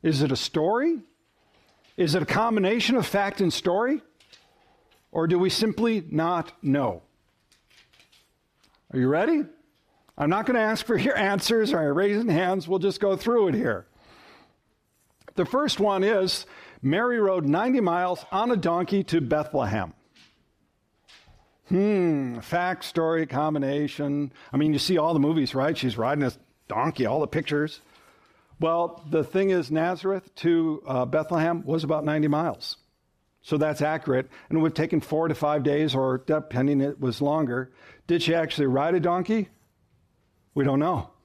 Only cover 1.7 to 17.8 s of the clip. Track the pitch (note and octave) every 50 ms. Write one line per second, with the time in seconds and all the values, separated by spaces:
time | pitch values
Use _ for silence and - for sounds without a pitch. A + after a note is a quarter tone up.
1.7 | _ _ _ _ _ - F3+ D#3 D3 F#3 D#3 - - - A3 A#3 A3 G#3+ F#3+ F#3
2.7 | G#3+ A#3+ A3 - B3 B3+ F#3 - - G3+ G3+ G3 G3 - G3+ E3+ - - - F3+
3.7 | F3 G3 A3+ B3+ D4 D4+ - _ _ _ - _ - - _ _ _ _ _ _
4.7 | _ _ _ _ _ _ _ _ - E3 D#3+ E3 F3 F3 F#3 F#3 - E3 G#3+ A3
5.7 | F3+ - A3 A#3 A3 G#3 E3 E3 D3+ D3+ D#3+ E3+ F3+ E3+ D#3+ - - _ - C#3+
6.7 | C3+ C#3+ C3+ A2+ F#2 E2 _ _ _ _ _ _ _ _ _ _ _ _ _ _
7.7 | _ - _ _ _ _ _ _ _ _ _ _ _ _ _ _ _ _ _ _
8.7 | _ _ _ _ - C3 B2 C3 C#3+ D#3+ G3 C4+ E4 D4+ - - - _ _ _
9.7 | _ _ _ _ _ _ _ _ _ - C#3+ D3 F3 G3+ A3 - B3 A#3+ A3 G#3+
10.7 | A3 A3 - - A#3+ F3 G3 B3+ C4+ - G#3 G3 G3+ G3 - - A#3 A3+ A3 A3+
11.7 | C#4+ F3 D#3 C#3+ C#3+ D#3+ G3 G3+ G#3 G#3 A#3 A#3 E3 D#3 F#3 F3+ F#3+ G3 F3+ E3
12.7 | F#3+ F#3+ E3 G3 F#3 - G#3 G3+ F#3+ F#3 - A#3 A#3+ A#3+ G#3 F3+ C#3 G#2+ B3 C#3
13.7 | G#2+ F#2 - _ _ _ _ - - - - - - - - _ _ _ _ _
14.7 | _ _ _ _ _ _ _ _ _ _ _ - _ - F3+ - - C4 D4 C#4+
15.7 | - - G3 G#3 G3 F#3+ F#3+ G3+ A3+ G3 F#3+ F#3 - - - - - - - -
16.7 | - - - C3+ D3 G3 A#3 B3 A#3+ A#3 G#3+ F#3+ F#3+ F#3 D#3+ C#3 D3 F3 G#3+ B3+
17.7 | B3+ C4+